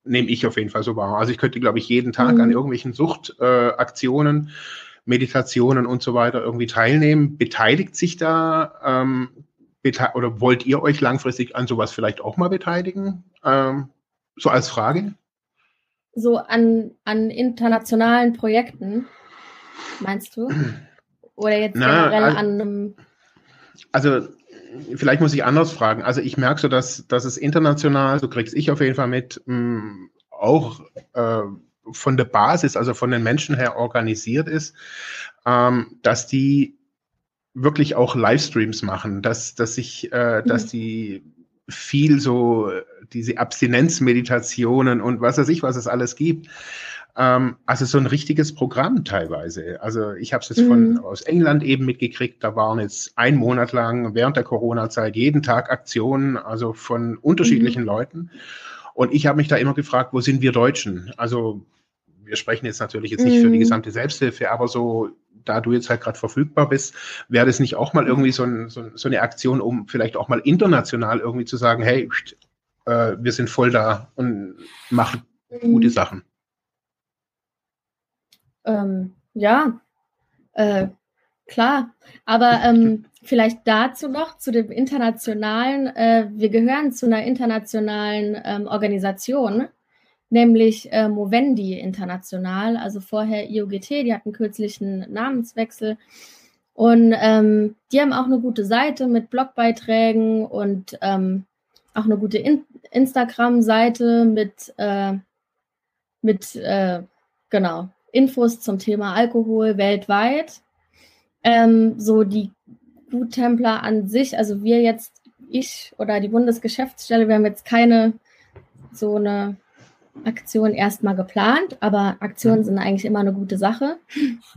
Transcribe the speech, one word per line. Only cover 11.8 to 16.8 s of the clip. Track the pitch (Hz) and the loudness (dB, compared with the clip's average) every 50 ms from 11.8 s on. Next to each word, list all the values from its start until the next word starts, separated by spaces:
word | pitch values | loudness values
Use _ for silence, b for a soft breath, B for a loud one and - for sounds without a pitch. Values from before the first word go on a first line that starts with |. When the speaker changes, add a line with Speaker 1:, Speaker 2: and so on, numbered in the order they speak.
| 104 107 - | -4 -4 -4
Speaker 1:
vielleicht | - 113 107 107 - | -4 -4 -4 -4 -6
auch | - 107 - | -8 -8 -4
mal | - 175 180 | -2 -2 -2
beteiligen? | 190 185 - 175 170 175 180 185 185 196 196 196 185 180 - _ _ _ - | -2 -4 -4 -4 -4 -4 -4 -6 -6 -8 -6 -8 -8 -10 -12 _ _ _ -2
Ähm, | 139 135 135 135 131 135 143 135 135 _ _ _ _ _ _ _ _ _ | 0 2 2 2 0 -2 -4 -6 -8 _ _ _ _ _ _ _ _ _
so | - - 151 | -4 0 2
als | 123 127 - - | 2 2 0 -2
Frage? | - 120 107 120 147 180 208 202 - - _ _ _ _ _ _ _ _ _ _ _ _ _ _ _ _ _ _ - | -4 -2 -2 0 0 -2 -4 -6 -10 -12 _ _ _ _ _ _ _ _ _ _ _ _ _ _ _ _ _ _ -8
Speaker 2:
So | 233 220 240 233 | -4 0 0 0
an, | - - - 226 233 233 226 226 226 | 0 -2 -2 0 2 4 4 4 2